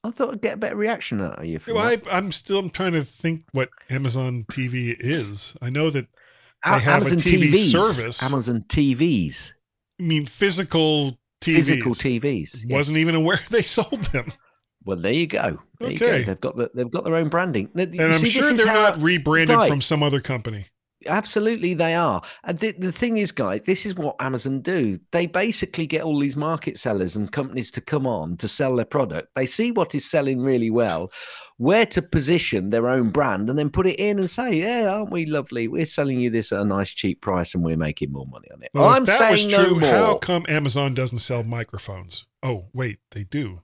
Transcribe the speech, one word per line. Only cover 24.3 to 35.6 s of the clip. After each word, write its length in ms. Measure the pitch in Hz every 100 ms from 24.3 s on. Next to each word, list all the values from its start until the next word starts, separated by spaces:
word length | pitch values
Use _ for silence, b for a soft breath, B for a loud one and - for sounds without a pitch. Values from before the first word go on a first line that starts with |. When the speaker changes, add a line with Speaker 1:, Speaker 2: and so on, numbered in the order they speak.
| 131 139 135
Speaker 1:
do. 380 | 151 185 117 92 _
They 140 | 170 175
basically 600 | 180 214 214 - - 156
get 160 | 160
all 160 | 165 147
these 180 | 143 139
market 420 | 151 160 - -
sellers 360 | 127 101 90 104
and 140 | 104
companies 400 | - 135 123 113
to 80 | -
come 260 | - 147 135
on 300 | 104 78 87
to 100 | 107
sell 280 | - 139 123
their 80 |
product. 440 | 110 147 117 78 -
They 120 | 135 131
see 240 | - 233
what 220 | 226 160
is 140 | 143 -
selling 320 | 160 139 131
really 300 | 131 127 113
well, 420 | 113 110 82 92 B B B B _
where 280 | 123 214 220
to 160 | 180
position 680 | 156 165 135 170 - 104 95
their 180 | 113 120
own 220 | 131 113
brand, 400 | 117 135 95 107
and 80 | 139
then 120 | 147
put 160 | 175 185
it 140 | -
in 180 | 202 202
and 100 | 185
say, 240 | - 247
"Yeah, 320 | 160 196 240 208
aren't 200 | 208 202
we 140 | 185 156
lovely? 420 | 151 131 120